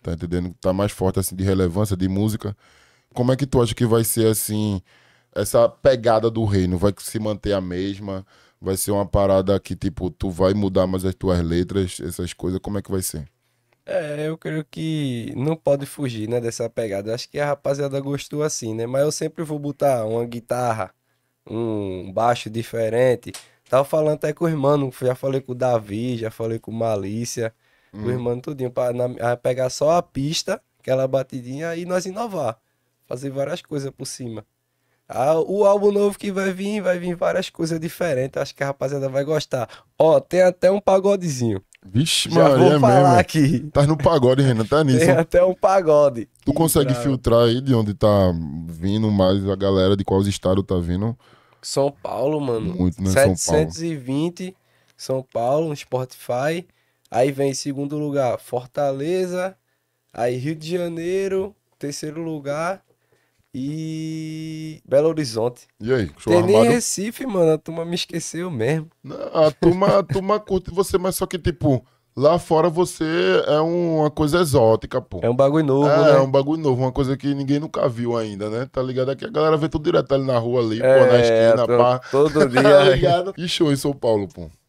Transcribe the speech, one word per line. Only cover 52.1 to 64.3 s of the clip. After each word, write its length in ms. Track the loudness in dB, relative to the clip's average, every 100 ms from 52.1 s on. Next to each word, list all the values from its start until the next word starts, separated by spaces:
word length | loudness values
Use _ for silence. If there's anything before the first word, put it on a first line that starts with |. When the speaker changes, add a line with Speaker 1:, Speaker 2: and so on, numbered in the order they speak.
| -4 -2 -2
Speaker 2:
mano. 360 | -2 -4 -4
Speaker 1:
Muito, 260 | -2 -2 0
né? 40 | 0
São 80 | 2
Paulo. 120 | 2
Speaker 2:
Setecentos 480 | 2 0 0 0 -4
e 140 | -8 -8
vinte, 580 | -6 -4 -4 -6 -14 -14 _ _ _ _
São 260 | -6 -6
Paulo, 460 | -6 -4 0 0 -2
no 60 | -6
Spotify. 880 | -6 -6 -6 -12 -6 -4 -2 -4 -10 _ _ _ _
Aí 220 | 0 0
vem 180 | 0 -2
em 20 |
segundo 420 | -2 -8 -6 -6 -6
lugar, 420 | -4 0 0 -2
Fortaleza. 1160 | -6 -8 -8 -4 -4 -2 -4 -2 -2 -4 -6 -10 _ _ _ _ _
Aí 240 | -4 -4 -2
Rio 180 | -6 -8
de 120 | -6 -4
Janeiro, 800 | -4 -6 -4 -4 -2 -4 -6 _ _ _
terceiro 420 | -10 -8 -10 -8
lugar. 600 | -8 -8 -6 -6 -6 -8 _ _ _ _ _ _ _ -10 -8
E 1080 | -6 -8 -8 -8 -8 -10